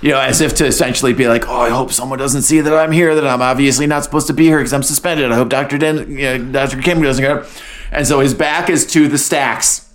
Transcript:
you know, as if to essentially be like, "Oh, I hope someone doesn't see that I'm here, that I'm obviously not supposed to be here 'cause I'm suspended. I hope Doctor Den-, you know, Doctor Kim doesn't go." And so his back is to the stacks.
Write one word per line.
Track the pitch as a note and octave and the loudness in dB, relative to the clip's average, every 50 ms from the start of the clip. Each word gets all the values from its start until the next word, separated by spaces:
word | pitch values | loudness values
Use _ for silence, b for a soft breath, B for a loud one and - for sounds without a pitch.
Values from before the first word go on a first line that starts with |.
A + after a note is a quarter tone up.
you | - D3 | 0 0
know, | D3 C3+ | 0 2
as | C3+ C3 D3+ - | 0 0 0 0
if | D#3 D3 - | 0 0 0
to | - D#3+ | 0 0
essentially | C3+ A#2+ A2+ - B2+ B2+ - - C3 A#2+ | 0 2 2 0 0 0 0 0 0 2
be | - C3 A#2+ | 2 2 2
like, | A#2 A#2 A#2 - | 2 0 0 -4
"Oh, | - B2 | -2 -2
I | A#2+ A#2 | 0 0
hope | A#2 B2+ C3 - - | 0 -2 -4 -2 -4
someone | - B2 C3 C3+ C3 | -6 -6 -6 -6 -6
doesn't | C#3 C#3 B2+ C#3+ | -4 -2 -2 -2
see | B2+ - D#3 D#3 | 0 2 2 2
that | D3+ D3 D#3 | 2 4 2
I'm | D#3+ D#3+ D#3+ | 2 2 2
here, | D#3+ E3 F3 E3 D#3 | 2 2 4 4 2
that | D#3 D3 | 2 2
I'm | C3+ B2+ B2+ | 0 0 0
obviously | B2+ B2+ C3 C3+ C#3 C#3 B2+ A#2+ D3 D3 | 2 0 2 2 2 2 2 2 0 0
not | D3+ D3 C#3 | 0 -2 -4
supposed | - - D#3 D3 - | -2 -2 -2 -2 -2
to | D3+ | 0
be | D3+ D#3+ | 4 4
here | D#3+ D#3 D3+ | 4 4 4
'cause | C3+ B2 C3+ | 2 0 -2
I'm | C#3 C3+ | -2 -2
suspended. | - D#3+ - - F3 E3+ D#3 C#3 B2 | -2 -4 -2 -2 -2 -2 0 0 0
I | A#2 | 2
hope | A#2 B2+ A2+ | 0 0 0
Doctor | - C3 D3 C#3+ C#3 C#3+ | 0 -2 -2 -2 -2 0
Den-, | D#3 D#3 D#3 D3+ A2 - | 0 0 0 -2 -4 -6
you | C#3+ C3+ C#3+ | -8 -4 -4
know, | C3 B2+ C3 A#2+ B2+ | -2 -2 -4 -6 -4
Doctor | C3 C#3 C#3 C3+ - - | -2 -2 -2 -2 -4 -2
Kim | - F3 F3 E3 | -2 0 0 2
doesn't | D#3 C#3+ - B2 C3+ | 2 0 0 0 0
go." | C3+ D3 - B B B B B B B B B B | 0 0 -2 B B B B B B B B B B
And | B D3 C#3+ | B -2 0
so | C#3 D3+ C#3 | 0 2 2
his | C3+ C#3 B2+ | 2 2 2
back | - D#3 D3 D3+ E3 F3 F3 | 0 -2 0 0 -2 0 0
is | E3+ D3+ B2 - | 0 0 -2 0
to | - D#3 D3+ C#3+ | 2 2 2 4
the | C#3+ C#3+ | 2 -2
stacks. | - - - D3+ C#3 B2 A2 G#2+ - - - - - - - | -2 0 -2 0 0 -2 -2 -2 -2 -2 -2 -2 -6 -16 -20